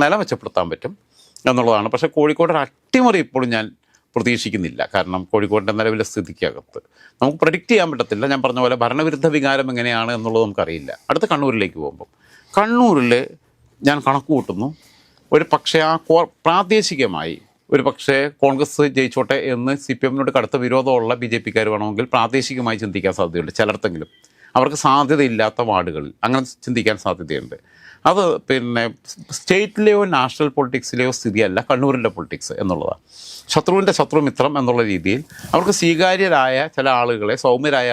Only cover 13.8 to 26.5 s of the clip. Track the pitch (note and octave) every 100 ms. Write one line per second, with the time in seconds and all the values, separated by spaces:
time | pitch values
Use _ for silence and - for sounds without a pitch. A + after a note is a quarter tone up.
13.8 | C#3 D3 C#3 C#3 C3+ C#3+ - F#2+ C3 D#3+
14.8 | _ _ _ _ _ D3+ D#3 - - D#3+
15.8 | D#3 D#3+ - E3 - _ E3 F3 F3+ G#3+
16.8 | - C#3+ A#2 E2 E2 - _ _ _ C#3+
17.8 | C#3 - - C3+ C#3+ - C#3 C3+ D3 -
18.8 | D3 C3+ C3 C3 A#2 C3+ A#2 B2 B2+ C#3+
19.8 | - B2 C3 C3+ C3+ C3 A2 C#3 B2 C3
20.8 | C3 B2 A2+ A#2+ A#2+ A2+ A2+ G#2+ G#2+ G#2+
21.8 | G#2+ G#2 B2 B2+ A2+ C3 B2 B2+ A#2 A2
22.8 | G#2 F#2+ F#2 F#2 F2+ E2+ - - G#2+ G#2
23.8 | G#2+ E2 D2+ _ _ _ - B2+ C3+ D3
24.8 | D3 C#3 C#3 D3+ C3+ A2 A2 - A#2 F#2+
25.8 | F2+ D#2 C#2+ - A2+ C3 B2+